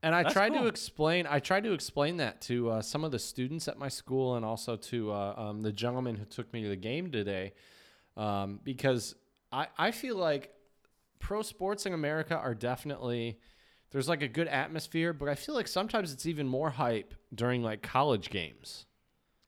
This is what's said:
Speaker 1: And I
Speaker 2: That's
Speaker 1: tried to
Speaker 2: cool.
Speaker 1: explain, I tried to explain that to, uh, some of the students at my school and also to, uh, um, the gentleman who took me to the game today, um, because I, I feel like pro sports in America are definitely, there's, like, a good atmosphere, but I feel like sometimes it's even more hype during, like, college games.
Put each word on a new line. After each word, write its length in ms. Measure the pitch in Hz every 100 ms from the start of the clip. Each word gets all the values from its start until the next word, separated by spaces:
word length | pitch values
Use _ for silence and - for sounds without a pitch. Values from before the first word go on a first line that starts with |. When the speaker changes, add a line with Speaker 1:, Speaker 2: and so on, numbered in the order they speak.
Speaker 1:
And 120 | 160
I 80 | 170
Speaker 2:
That's 100 | 160
Speaker 1:
tried 180 | 180 208
to 80 | 294
Speaker 2:
cool. 60 | 240
Speaker 1:
explain, 580 | 214 - - 156 175 160
I 120 | 143
tried 240 | - 190
to 80 | 220
explain 460 | 175 - - 147 175
that 220 | 127 -
to, 280 | - 120 117
uh, 100 | 113
some 200 | 107 151
of 60 | 156
the 80 | 123
students 480 | - - 127 160 -
at 80 | -
my 100 | 135
school 480 | - - 131 127 123
and 80 |
also 320 | 110 110 - 113
to, 360 | - 120 107
uh, 220 | 101 101 104
um, 240 | 107 104
the 100 | 110
gentleman 420 | 101 120 123 127 107
who 80 |
took 280 | 101 - 117
me 100 | 117
to 60 | 107
the 80 | 98
game 340 | 107 139 180
today, 420 | 120 101 95 98 - - - - - _ -
um, 440 | 107 101 98 101
because 520 | 139 131 139 127 - - _ _ _
I, 140 | 127 151 -
I 140 | 180
feel 260 | 226 262 214
like 360 | 170 143 - - _ _ _ _ _ _
pro 240 | - 208
sports 440 | 214 - 185 208 202
in 60 |
America 440 | 175 147 156 151 165
are 180 | 127
definitely, 840 | 110 120 127 147 143 127 120 117 - - _ _ _ _
there's, 180 | 139 131
like, 140 | 165
a 60 | 139
good 180 | 113 165
atmosphere, 640 | 135 147 160 - 165 165
but 160 | 156 143
I 60 |
feel 200 | 143 - 285
like 100 | -
sometimes 440 | 180 214 226 180
it's 140 | 135 165
even 200 | 156 135
more 240 | 131 156
hype 440 | 123 131 113 - - _
during, 280 | 107 120 123
like, 200 | 117 107
college 480 | - 131 147 113 87
games. 560 | 101 80 53 - - - _ _ _ _ _